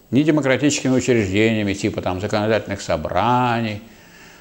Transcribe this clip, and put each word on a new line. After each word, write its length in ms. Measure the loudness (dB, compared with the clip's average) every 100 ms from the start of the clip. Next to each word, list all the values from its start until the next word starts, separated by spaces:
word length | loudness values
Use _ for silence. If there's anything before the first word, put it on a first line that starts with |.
| _
ни 100 | 0
демократическими 720 | 2 2 2 2 2 0 0
учреждениями, 840 | 0 2 2 2 2 2 2 -2
типа 300 | -2 -4 -4
там 180 | -4 -4
законодательных 580 | -4 -2 0 -2 -2 -8
собраний 1000 | -4 -4 -2 -2 2 2 0 -2 -4 -6 -12 -20 -20 -20 -20 -20